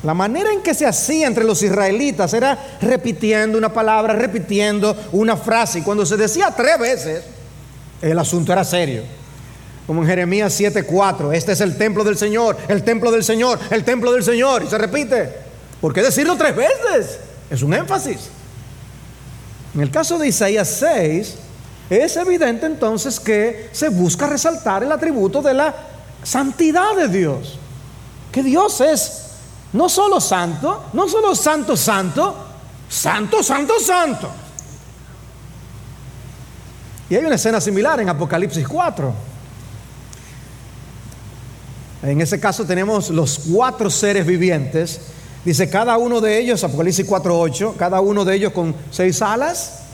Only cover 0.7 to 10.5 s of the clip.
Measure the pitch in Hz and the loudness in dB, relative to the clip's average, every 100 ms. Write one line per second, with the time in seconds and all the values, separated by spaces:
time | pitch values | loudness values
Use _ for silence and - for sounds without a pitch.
0.7 | 277 285 190 - 311 294 220 220 196 202 | 2 2 2 0 2 2 2 2 2 2
1.7 | 180 196 208 285 226 185 220 262 277 - | 2 2 2 0 0 0 2 2 0 -4
2.7 | - 214 254 233 185 214 214 214 220 220 | -2 2 2 0 -2 2 2 2 2 2
3.7 | 226 220 220 220 214 247 226 160 202 208 | 2 4 4 4 2 2 -2 -2 0 2
4.7 | 208 208 208 175 170 220 208 - 226 226 | 2 2 0 -2 2 2 2 2 2 2
5.7 | 175 160 208 185 208 214 220 381 - 247 | 0 -2 0 2 2 2 2 0 2 2
6.7 | 320 233 254 160 156 - - - - - | 4 2 0 -2 -6 -8 -18 -18 -20 -20
7.7 | - - - 160 165 160 175 156 185 185 | -20 -20 -4 0 2 2 0 2 2 2
8.7 | 175 160 117 113 - - - - - - | 2 0 -2 -8 -14 -18 -18 -18 -18 -20
9.7 | - - 160 165 185 175 196 208 | -18 -4 0 2 2 2 2 2